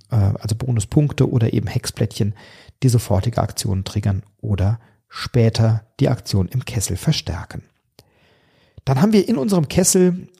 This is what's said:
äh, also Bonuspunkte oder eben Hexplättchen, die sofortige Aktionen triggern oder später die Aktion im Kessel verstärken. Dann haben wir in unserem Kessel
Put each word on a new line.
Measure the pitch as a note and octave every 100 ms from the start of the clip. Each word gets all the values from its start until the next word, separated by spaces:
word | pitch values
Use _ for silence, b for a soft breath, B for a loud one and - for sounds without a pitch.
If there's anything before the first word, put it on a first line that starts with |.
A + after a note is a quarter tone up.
| -
äh, | G#2+
also | G2+ - G#2 A2+
Bonuspunkte | B2+ A2+ - D3+ D3 - C3+
oder | B2+ A2+
eben | - G2+
Hexplättchen, | - - - A#2 - G#2 - B B B B
die | C3
sofortige | A2+ - F#2+ A#2 -
Aktionen | G2+ - G#2 F#2+
triggern | F#2+ G#2+ G2+ G2 - _
oder | A2+ F#2 F#2+ A2+ b b b
später | - - B2 A2+ A2+ A2+ A2 - -
die | C3+
Aktion | C3 - G2 F2+
im | B2+
Kessel | - A#2 - G2
verstärken. | - - - E2+ - - - _ _ _ b b b b b b b b -
Dann | C3
haben | G#3
wir | G#3+ -
in | B3+
unserem | A#3+ F#3 C#3+
Kessel | F3+ F#3+ F#3+ F3+ F3+ -